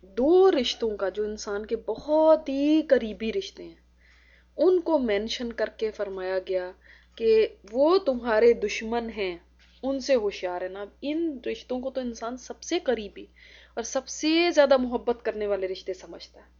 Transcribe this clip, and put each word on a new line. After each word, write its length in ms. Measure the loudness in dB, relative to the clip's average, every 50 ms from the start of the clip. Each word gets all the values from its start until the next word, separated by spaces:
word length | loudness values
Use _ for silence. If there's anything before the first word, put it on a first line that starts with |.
| -20 -10 -4
दो 320 | 0 2 6 6 8 8 6
रिश्तों 400 | 6 4 0 -2 -2 -4 -4 -4 -2
का, 120 | -2 -4 -4
जो 140 | -2 -4 -4
इंसान 400 | -4 -6 -8 -8 -8 -6 -8 -4
के 120 | -6 -6 -6 -4
बहुत 640 | -6 -8 -8 -2 0 2 4 6 6 6 4 4 -4
ही 340 | -2 0 2 4 4 2 4
करीबी 460 | 4 2 2 2 -4 -8 -6 -6 -4
रिश्ते 320 | -4 -4 -6 -8 -14 -16 -18
हैं, 160 | -18 -18 _ _ _ _ _ _ _ _ _ _ _ _ _ _ _ _ 2
उनको 400 | 4 4 4 4 2 2 0 0
मेंशन 500 | 2 2 0 0 -2 -4 -6 -6 -8 -8 -4
करके 380 | -4 -6 -6 -4 -6 -6 -6 -4
फरमाया 460 | -6 -8 -6 -6 -8 -6 -4 -4 -4
गया 280 | -4 -2 -4 -4 -4 -6 -12 _ _ -20 -20 -20 _ _ _ -2
कि 400 | 2 4 6 6 4 2 -2 -10 _ -8 0
वो 260 | 2 4 6 4 4
तुम्हारे 520 | 4 2 -2 -2 0 0 2 6 6 6 4
दुश्मन 520 | 4 0 -4 -4 -6 -6 -4 -4 -4 -4 -6
हैं, 300 | -6 -6 -6 -6 -6 -10 _ _ _ _ _ _ _ _ -6
उनसे 320 | -4 -4 -4 0 0 0
होशियार 440 | 2 2 -2 -4 -4 -6 -6 -6 -6
रहना। 220 | -8 -8 -8 -10 -12
अब 100 | -12 _ _ -6
इन 360 | -4 -4 -2 -2 -4 -4 -6 -6
रिश्तों 340 | -8 -8 -8 -6 _ -6 -6
को 100 | -6 -6
तो 100 | -6 -6
इंसान 360 | -6 -6 -8 -8 -8 -10 -10 -10
सबसे 400 | -12 -16 -16 _ -8 -4 -4 -2 0
करीबी 440 | 0 -2 -2 -4 -12 -14 -16 -20 -20 _ _ -20 -20 -20 -20 -20 _ _
और 60 | -10 -8
सबसे 460 | -4 -4 -6 -6 -6 -10 -4 0 2 2 4 2 4 6
ज़्यादा 260 | 4 6 6 6 4
मोहब्बत 420 | 4 0 -4 -4 -2 -4 -4 -4 -4
करने 240 | -6 -6 -4 -4
वाले 200 | -2 -2 -2 -2
रिश्ते 280 | -4 -6 -8 -8 -10 -10
समझता 440 | -10 -10 -18 -18 -18 -18 -20 _ -20
है 60 | -20 _ _